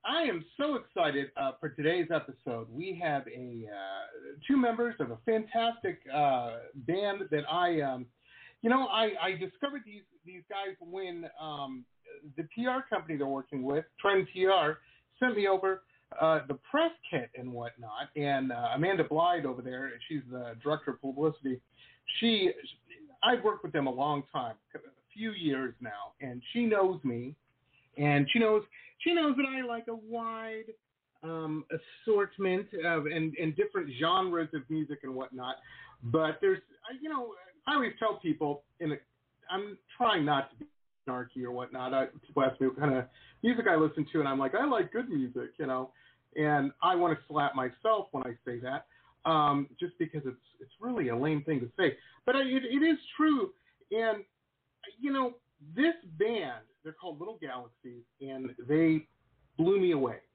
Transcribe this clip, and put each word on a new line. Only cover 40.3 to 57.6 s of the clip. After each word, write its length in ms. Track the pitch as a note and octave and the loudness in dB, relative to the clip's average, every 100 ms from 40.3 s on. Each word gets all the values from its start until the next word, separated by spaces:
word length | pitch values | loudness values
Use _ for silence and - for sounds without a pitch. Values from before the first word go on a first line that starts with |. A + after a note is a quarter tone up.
| C#3+ - | 2 0
to 60 | - | -12
be 100 | D4+ _ _ _ - | -20 _ _ _ -8
snarky 360 | B2+ A#2+ C3 | -6 -6 -8
or 80 | B2 | -6
whatnot. 420 | B2 B2 B2+ B2+ | -6 -6 -6 -2
I, 120 | C3+ C3 - - | 0 0 -6 -4
people 160 | - | 2
ask 180 | C3+ C3 | 2 4
me 60 | C3 | 0
what 140 | C3 | 2
kind 160 | D3 C3 | 2 2
of 80 | B2+ - - _ | -2 -12 -20 _
music 220 | A3+ A#3 A3 | 2 4 6
I 60 | D#3+ | 6
listen 280 | D#3 D#3 D3 | 4 2 0
to, 60 | D#3+ | 0
and 100 | C#3 | 2
I'm 120 | C3+ | 2
like, 160 | C3+ G#3 | 2 2
"I 100 | D4 | 2
like 260 | A#3 F3+ | 2 0
good 160 | A3 C4 | -2 -2
music," 440 | D#3 B2+ B2 A#2+ - | -2 0 -4 -8 -6
you 80 | C#3 | -4
know, 240 | C3 C3 _ _ _ _ - | -2 -4 _ _ _ _ 0
and 360 | D3+ D3 C#3 - | 4 4 2 2
I 120 | F3 | 2
wanna 240 | F3+ F3 D#3 - | 4 4 2 -2
slap 260 | D3+ C#3 | 0 0
myself 540 | C3 B2+ - A3 A3 G3 | 0 -4 -2 2 2 0
when 100 | C3+ | -6
I 100 | B2+ A#2 | -6 -8
say 160 | - A#2+ | -8 -6
that, 260 | B2 C#3+ - _ _ _ | -6 -8 -8 _ _ _
um, 420 | D#3+ D#3+ D3 C#3+ C#3 - | 0 4 4 2 -2 -6
just 160 | F3 - | -10 -4
because 240 | D#3+ D#3 C3 | -4 -4 -8
it's, 100 | B2 _ _ | -10 _ _
it's 100 | - _ | -20 _
really 300 | A#3 A#3 C3 | -6 -2 0
a 80 | A#2 | 0
lame 260 | C#3+ D3+ | 0 0
thing 160 | D3 C#3+ | 0 -2
to 100 | A#2+ - | -2 2
say. 180 | E3+ - - - - | 2 2 -18 -4 0
But 100 | C4+ | 2
I, 40 | |
it, 200 | C4+ C4 | 2 0
it 200 | B3+ C#4 | 0 4
is 140 | D#4+ D#4 - - | 4 4 -2 2
true, 340 | D#4 C#4 F#3+ - _ _ _ | 4 4 0 -4 _ _ _
and, 320 | G#3+ A3+ G4 G4 _ _ _ _ _ - A#3 | 0 2 0 -6 _ _ _ _ _ -20 -6
you 100 | C#4 | -2
know, 220 | C4+ B3+ B3 _ _ D3 | 0 0 -4 _ _ -10
this 200 | F3 D#4+ E4+ F#3 D#3 | 2 2 2 -12 -2
band, 440 | A3 A3+ D3 A2+ - _ | 0 0 -4 -8 -14 _
they're 80 | D#3 | -18
called 260 | D#3 F3+ D3+ | -12 -12 -10
Little 200 | F#3 G3+ | -12 -10
Galaxies, 600 | D3+ B2+ | -10 -10